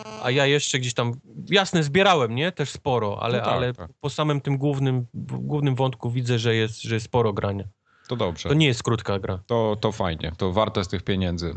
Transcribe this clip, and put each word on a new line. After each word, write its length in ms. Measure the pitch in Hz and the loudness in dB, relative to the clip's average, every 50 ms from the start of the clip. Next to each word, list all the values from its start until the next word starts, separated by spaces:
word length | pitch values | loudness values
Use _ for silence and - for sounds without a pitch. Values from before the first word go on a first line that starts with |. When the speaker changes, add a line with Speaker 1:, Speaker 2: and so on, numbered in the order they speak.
| - - - - 120 | -14 -14 -12 -6 -2
Speaker 1:
a 80 | 127 | 0
ja 160 | 127 143 139 | 2 4 4
jeszcze 320 | 139 143 143 - - - 131 | 4 4 2 2 0 -2 -2
gdzieś 160 | 127 123 - | -2 -2 -2
tam, 180 | - 120 120 120 131 - - - - - - | -2 -2 -2 -2 -6 -10 -16 -14 -12 -4 2
jasne, 320 | 165 202 190 - - 170 151 | 2 2 2 2 2 0 2
zbierałem, 520 | 143 139 190 196 202 180 151 123 110 117 | 2 4 4 6 6 6 4 4 2 0
nie? 180 | 127 156 185 180 | 0 -2 -2 -2
Też 180 | - 147 - | -4 -6 -6
sporo, 520 | - - - 143 127 117 107 101 101 - - | -6 -6 -2 0 0 0 0 -2 -2 -2 -2
ale, 160 | 117 123 120 | -2 -2 0
Speaker 2:
No 60 | 107 | 0
tak, 100 | 107 117 | 0 0
Speaker 1:
ale 180 | - 123 127 123 | 0 0 -2 -4
Speaker 2:
tak. 160 | - 87 87 - _ | -6 -10 -16 -12 _
Speaker 1:
po 100 | - 143 | -8 -6
samym 300 | - - 151 151 147 143 | -2 -2 0 0 0 0
tym 180 | - 147 139 131 | 0 -2 -2 0
głównym, 480 | 139 147 139 135 135 131 127 127 120 - - | 0 0 0 0 0 0 0 0 -2 -4 -8
w 240 | - 123 127 131 123 | -10 -8 -8 -8 -6
głównym 360 | 127 135 143 147 143 139 131 | -4 -4 -2 0 0 2 2
wątku 360 | 123 135 131 127 - - 120 | 2 0 0 -2 -4 -6 -4
widzę, 280 | 117 131 120 117 123 113 | -2 -2 0 0 0 2
że 160 | 110 120 113 | 2 2 2
jest, 280 | 113 110 110 110 - - | 2 2 0 -4 -6 -6
że 120 | 113 117 | -4 -4
jest 120 | 110 113 | -4 -2
sporo 260 | - - 120 113 110 101 | 0 2 2 2 2 2
grania. 320 | 104 104 101 98 98 98 98 - _ _ _ _ _ _ - | 0 -2 -2 -2 -4 -6 -10 -12 _ _ _ _ _ _ -6
Speaker 2:
To 80 | 127 | -2
dobrze. 320 | 117 110 90 85 - - - | -2 0 -2 -2 -2 0 2
Speaker 1:
To 60 | 143 | 4
nie 120 | 156 160 | 4 6
jest 160 | 139 120 - - | 4 4 2 0
krótka 360 | - 117 107 - - 101 98 | 0 0 0 0 -2 -2 -2
gra. 200 | 101 107 95 92 - | -2 -4 -6 -6 -4
Speaker 2:
To, 300 | - 117 117 113 110 104 107 | -2 0 2 2 2 2 0
to 120 | - 110 104 | 0 0 0
fajnie, 400 | - 101 87 80 76 - 80 80 | 0 -2 -2 -2 -2 -4 -6 -4
to 160 | - 101 92 90 | -2 -2 0 2
warte 320 | 107 110 101 - 104 101 | 2 2 2 2 -2 -2
z 40 | - | -2
tych 140 | - 90 - | -4 -4 -4
pieniędzy. 520 | - 101 95 92 87 87 82 85 82 90 | -2 0 0 0 0 -2 -2 -4 -4 -6